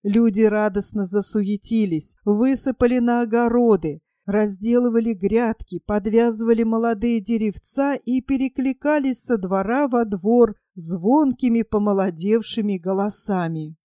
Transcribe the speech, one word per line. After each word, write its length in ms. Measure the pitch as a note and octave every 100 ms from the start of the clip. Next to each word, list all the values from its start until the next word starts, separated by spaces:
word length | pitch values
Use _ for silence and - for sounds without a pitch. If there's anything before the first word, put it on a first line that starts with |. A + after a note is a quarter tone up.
Люди 400 | G#3 G#3+ A#3 G3
радостно 640 | A3 G#3 G#3+ G3+ G3 G#3
засуетились, 1120 | F#3 G3+ G3 G#3+ G3 G#3 - A3+ G#3 D#3+ - -
высыпали 760 | G#3 G#3 B3+ C4+ C4+ B3 A#3+ B3
на 220 | A#3+ A#3+
огороды, 800 | A#3 A#3 A#3 A#3+ A#3+ G3 D#3+ D3+ _ _ -
разделывали 880 | G3+ G#3+ F#3+ G#3+ A#3+ B3 A3+ A3+
грядки, 680 | G3+ F#3+ A3 A#3 G#3+ - F3 -
подвязывали 800 | G#3 G3+ A3+ A#3 A3 A3+ A3+
молодые 560 | A3+ A3+ A#3 A3 A#3+ A#3
деревца 760 | G3+ A3+ G#3+ - - - C#4
и 260 | C#4 - B3+
перекликались 1000 | - C4+ C4 - C4 B3+ D4 D4+ C4+ B3
со 160 | - A3+
двора 480 | F3+ F#3+ G3 B3+ C#4+
во 180 | A#3+
двор 520 | A3+ G3 G3 A#3+ A3+ - _
звонкими 880 | - D#3+ F3 F3+ C#4+ C#4+ B3 B3 A#3
помолодевшими 1120 | A3 G#3+ G#3 G3 F#3 E3 F#3+ A3+ G#3+ - G#3 F#3
голосами. 1000 | E3+ F#3+ G3+ - - F#3+ E3 D#3+ D#3 D#3+